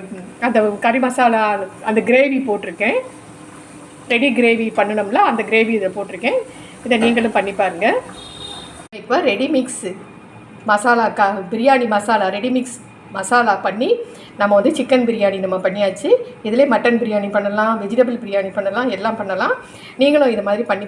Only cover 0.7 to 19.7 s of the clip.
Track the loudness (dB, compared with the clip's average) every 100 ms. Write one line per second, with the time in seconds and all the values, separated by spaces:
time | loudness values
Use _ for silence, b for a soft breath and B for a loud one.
0.7 | 2 0 2 0 2 2 4 0 -2 -6
1.7 | -8 -2 0 4 4 4 0 -2 -4 -6
2.7 | -4 -2 -2 -6 -12 -20 -20 -20 -20 -20
3.7 | -20 -20 -16 -4 0 2 2 2 2 -2
4.7 | -2 -2 -2 -2 0 0 0 0 0 2
5.7 | 0 -2 -4 -10 -6 -4 -2 -4 B B
6.7 | B 2 4 4 2 2 0 0 0 -2
7.7 | 0 0 0 -4 -12 -18 -16 -16 -16 -16
8.7 | -20 -18 -14 -2 0 0 0 0 0 -2
9.7 | -6 -10 -10 -16 -20 -20 -20 -20 -8 0
10.7 | 2 2 2 2 2 0 0 -4 0 4
11.7 | 4 2 0 0 0 0 -2 -2 -2 -4
12.7 | -10 -20 -20 -14 -10 0 2 4 0 -2
13.7 | -2 0 0 B B B -2 2 4 4
14.7 | 0 2 2 2 2 0 0 -2 -2 -2
15.7 | 0 -2 -2 2 2 B B -2 2 4
16.7 | 4 2 2 0 -2 0 -2 0 0 0
17.7 | 0 0 0 0 -2 -4 -4 -2 -4 -4
18.7 | -2 -2 -2 -4 -4 -4 -2 -2 -2 B